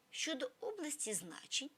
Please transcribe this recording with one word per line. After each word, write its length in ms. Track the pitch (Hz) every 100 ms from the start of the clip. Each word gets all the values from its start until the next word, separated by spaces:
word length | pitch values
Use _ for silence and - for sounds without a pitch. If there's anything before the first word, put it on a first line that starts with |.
| _
Щодо 400 | - - 294 508 -
області 540 | 453 415 302 294 -
значень, 560 | 196 175 156 - - 277